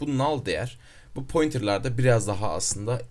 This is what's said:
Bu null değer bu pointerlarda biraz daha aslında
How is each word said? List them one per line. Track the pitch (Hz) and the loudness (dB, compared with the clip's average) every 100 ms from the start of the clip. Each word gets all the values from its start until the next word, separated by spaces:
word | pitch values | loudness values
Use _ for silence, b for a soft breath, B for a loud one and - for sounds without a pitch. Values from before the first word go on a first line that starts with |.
Bu | 147 135 | -4 0
null | 139 147 | 0 0
değer | - 78 123 - B B B | -2 -4 -4 -8 B B B
bu | - 131 | -10 -2
pointerlarda | 165 156 135 104 101 131 120 | 0 2 0 0 0 0 2
biraz | 127 117 104 | 6 4 4
daha | 98 104 | 0 -2
aslında | 80 - 98 104 123 - | -2 -2 -4 -4 -4 -6